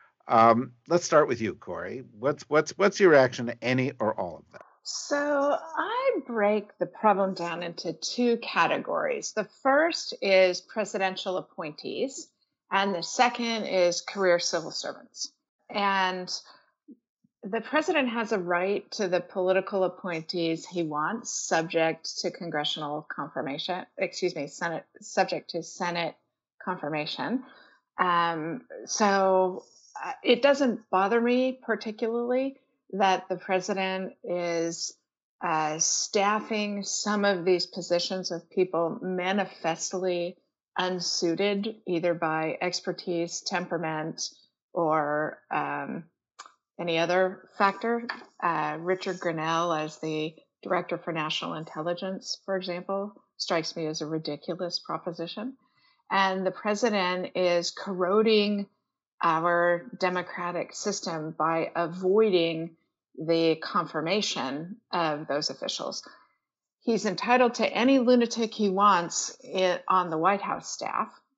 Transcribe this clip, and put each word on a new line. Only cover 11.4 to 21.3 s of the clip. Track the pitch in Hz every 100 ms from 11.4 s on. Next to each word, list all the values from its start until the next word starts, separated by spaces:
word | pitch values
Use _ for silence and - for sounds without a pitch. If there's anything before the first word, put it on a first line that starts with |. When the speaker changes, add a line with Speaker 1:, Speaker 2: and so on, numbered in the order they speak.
| - - 156 151 - - 269 - - _ _ _ _
Speaker 2:
and | 196 202 175
the |
second | - - 247 240 233 226 196
is | 185 175 175
career | - 196 185 175
civil | - 170 165
servants. | - - 143 - - - _ _ _ -
And | 208 202 196 185 185 180 - - - _ _ - - _ _ _ _
the | 202 220
president | 220 302 311 320 254
has | 233 214
a | 214
right | 175 175 190 208 -
to | - 190
the | 175
political | - 196 185 190 190 196
appointees | 180 180 185 165 160 180 165 160 -
he | 180
wants, | 156 147 160 226 -